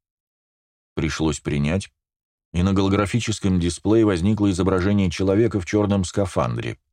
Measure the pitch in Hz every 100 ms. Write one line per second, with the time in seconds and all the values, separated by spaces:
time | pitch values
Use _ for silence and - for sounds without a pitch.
0 | _ _ _ _ _ _ _ _ _ -
1 | 78 - 78 71 - 73 73 98 - _
2 | _ _ _ _ _ 87 95 98 98 98
3 | 101 120 113 107 101 92 85 - 98 113
4 | 107 90 98 104 101 90 95 92 95 101
5 | 95 - 95 98 117 104 85 104 104 101
6 | 90 104 98 - 62 58 58 - _